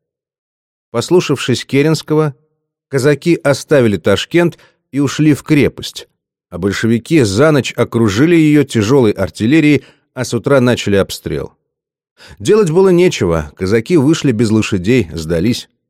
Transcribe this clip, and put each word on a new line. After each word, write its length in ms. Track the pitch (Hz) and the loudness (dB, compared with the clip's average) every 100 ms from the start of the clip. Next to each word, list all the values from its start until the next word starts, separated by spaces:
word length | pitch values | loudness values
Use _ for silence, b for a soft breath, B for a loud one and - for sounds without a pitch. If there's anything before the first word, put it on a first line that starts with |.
| _ _ _ _ _ _ _ _ _ | _ _ _ _ _ _ _ _ _
Послушавшись 720 | 117 - 180 175 135 - 120 | -8 0 0 2 -2 -2 -4
Керенского, 720 | - 139 151 156 - 156 156 131 _ _ _ _ _ | -2 -2 0 -2 -2 -2 -2 -6 _ _ _ _ _
казаки 460 | 135 135 143 170 | -2 0 0 0
оставили 640 | 170 139 135 - 147 117 98 | -2 0 -4 0 2 2 0
Ташкент 600 | - 98 - 170 170 - b b _ | 0 -2 0 0 0 -4 b b _
и 80 | 135 | -4
ушли 340 | 139 - 151 | -4 0 2
в 80 | 131 | 0
крепость, 640 | - 151 113 - - - - _ _ _ _ | 0 0 0 -2 -14 -16 -20 _ _ _ _
а 100 | 87 | -8
большевики 640 | 98 92 113 117 - 165 | -6 -2 -2 -2 0 0
за 280 | 107 95 156 | 2 2 2
ночь 240 | 147 110 - | 2 -2 -4
окружили 580 | 117 113 113 95 160 | -4 0 0 2 2
её 300 | 170 151 147 | 2 4 2
тяжёлой 460 | 139 117 104 139 113 | 2 0 0 2 2
артиллерией, 760 | 101 92 - 110 160 151 139 b b b | 0 -4 -4 0 2 2 0 b b b
а 100 | - | -12
с 80 | 120 | -6
утра 280 | 120 113 139 | -6 0 2
начали 360 | 123 113 - 101 | 2 0 0 0
обстрел. 560 | 87 - - 76 67 _ _ _ _ _ _ _ B B | 0 -6 -10 -10 -10 _ _ _ _ _ _ _ B B
Делать 320 | 104 214 185 | 0 2 2
было 180 | 170 190 | 2 2
нечего, 640 | 175 180 - 95 80 73 - | 4 2 0 -2 -2 -4 -6
казаки 400 | 92 113 113 175 | -2 -2 0 0
вышли 360 | 131 165 143 | 2 0 0
без 180 | 110 117 | 0 0
лошадей, 580 | 110 104 98 87 127 85 | 0 0 -2 0 0 -2
сдались. 560 | 78 80 85 104 117 - _ _ | -6 -4 -2 -2 -4 -8 _ _